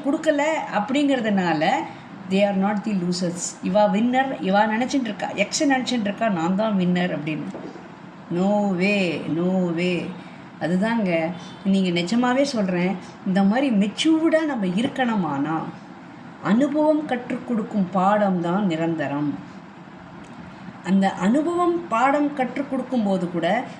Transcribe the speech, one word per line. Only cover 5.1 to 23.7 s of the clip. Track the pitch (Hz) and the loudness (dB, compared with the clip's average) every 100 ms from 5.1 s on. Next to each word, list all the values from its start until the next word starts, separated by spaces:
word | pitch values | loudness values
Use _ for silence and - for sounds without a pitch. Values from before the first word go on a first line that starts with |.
| 196 - | -4 -4
எக்ஸ் | 165 202 - | -2 -2 0
நினைச்சிட்டு | 294 262 226 247 | 2 2 0 -2
இருக்கா, | 202 202 226 | -2 0 0
"நான் | 170 170 190 | 0 0 0
தான் | 220 196 | 2 2
வின்னர்" | 175 180 180 156 | 2 2 0 -2
அப்படின்னு. | 151 151 165 - - - - - - - - | -4 -6 -6 -10 -12 -14 -16 -18 -18 -16 -4
No | 170 190 208 202 175 | 0 2 2 2 2
way, | 196 202 175 143 - 160 | 2 2 0 -2 -2 0
no | 180 185 175 160 | 2 2 0 0
way. | 180 170 - - - - - - | 0 0 -4 -10 -14 -18 -18 -6
அதுதாங்க, | 156 185 220 233 190 165 160 175 - - 196 | -2 0 0 0 0 0 -2 -6 -12 -6 0
நீங்க | 196 185 170 | 2 2 0
நிஜமாவே | 175 233 247 254 | 0 2 2 2
சொல்றேன், | 277 226 185 180 180 180 - - 196 | 2 0 0 0 0 -2 -10 -8 -2
இந்த | 190 | 2
மாதிரி | 196 240 277 | 4 4 2
மெச்சூர்டா | 202 208 - 320 320 320 320 311 | 2 0 0 2 4 4 2 2
நம்ம | 247 185 | -2 -2
இருக்கணுமானா, | 180 269 - 240 214 160 139 151 165 - - - - - - - - | 0 -2 0 0 0 0 -2 -2 -4 -6 -12 -18 -20 -20 -20 -20 -6
அனுபவம் | 151 226 294 302 302 302 - | 0 2 4 4 4 2 0
கற்றுக் | 247 - 247 - | -4 -4 -6 -4
கொடுக்கும் | 220 202 208 175 | -4 -2 -2 0
பாடம் | 190 190 208 196 180 | 2 4 4 4 2
தான் | 170 190 196 | 0 0 0
நிரந்தரம். | 160 165 160 139 143 147 - - - - - - - - - - - - - - - - | 0 0 -2 -2 -2 -2 -4 -10 -18 -20 -20 -20 -20 -18 -18 -18 -18 -18 -16 -16 -8 2
அந்த | 196 190 | 4 4
அனுபவம் | - 190 277 320 349 349 339 - | 2 2 4 2 2 2 0 0
பாடம் | 226 269 294 285 - | 2 4 2 0 -2
கற்றுக் | 254 - 277 | -4 -4 -4
கொடுக்கும் | 269 247 247 | -4 -2 0
போது | 202 185 175 | 0 0 -2
கூட, | 175 165 233 254 | -2 0 0 -4